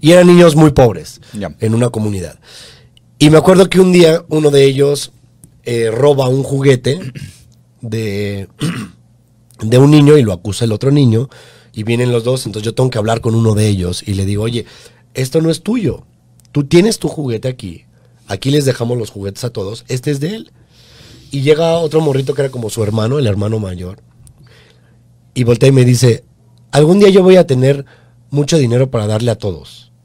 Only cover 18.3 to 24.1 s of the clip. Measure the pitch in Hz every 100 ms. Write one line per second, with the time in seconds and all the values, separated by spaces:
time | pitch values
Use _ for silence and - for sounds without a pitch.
18.3 | 98 131 147 135 120 117 123 107 104 98
19.3 | 98 123 117 95 113 _ 131 147 139 151
20.3 | 214 339 _ _ _ _ _ - - -
21.3 | 139 135 151 165 165 160 156 156 135 135
22.3 | 139 135 127 110 113 104 110 110 143 120
23.3 | 101 104 113 101 90 90 101 _